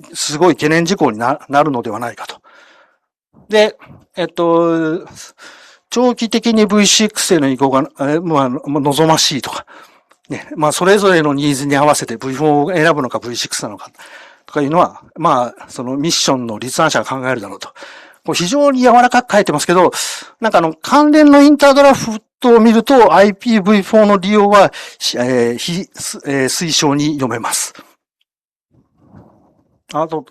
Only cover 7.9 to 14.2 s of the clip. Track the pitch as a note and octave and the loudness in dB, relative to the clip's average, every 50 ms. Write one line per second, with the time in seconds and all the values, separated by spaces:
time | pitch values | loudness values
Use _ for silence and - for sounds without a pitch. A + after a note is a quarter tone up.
7.9 | _ - C#3 C#3 D3+ E3 F#3 E3+ D#3+ C#3 C3+ B2+ B2 D3+ - D3 C#3+ D3+ C3+ D3 | _ -6 -4 -2 -2 -2 -2 -2 0 0 0 -2 -4 -8 -8 -6 -4 -4 -2 -2
8.9 | C3 C3 D#3+ D#3+ D#3+ D3 - - D#3 B2+ - - - - - _ - - - _ | 0 0 2 2 2 0 0 -2 -4 -6 -8 -10 -12 -14 -16 _ -20 -20 -20 _
9.9 | _ _ _ _ _ _ _ - D3 - - - D4 E3+ D3+ D3+ C#3 - F3+ F#3 | _ _ _ _ _ _ _ -14 -14 -14 -14 -12 -6 -4 -2 -2 0 0 2 2
10.9 | G3+ G#3+ G3+ G3 F#3 E3 D3+ D3+ C#3 C#3 D3 D3 C#3+ B2+ C#3+ C#3+ C#3+ C#3 D3 D3+ | 2 4 4 2 2 2 2 0 -2 -2 -2 -2 -2 -2 -2 -2 0 2 2 2
11.9 | C#3+ - C#3 - A#2 A2 - C3+ C3 B2+ D#3 D#3 D3 D3 C#3+ E3+ F#3 E3+ D#3 E3 | 2 0 -2 -8 -10 -10 -10 -8 -6 -2 0 0 2 0 0 0 0 0 0 0
12.9 | D#3+ D3 C3+ A#2 - G#2+ - A#2+ A#2+ A2 - - - - - A#2 G2+ F#2+ - - | 0 -2 -4 -6 -6 -8 -8 -8 -10 -10 -10 -10 -10 -10 -10 -12 -14 -16 -20 -20
13.9 | _ _ - - - - | _ _ -20 -20 -20 -20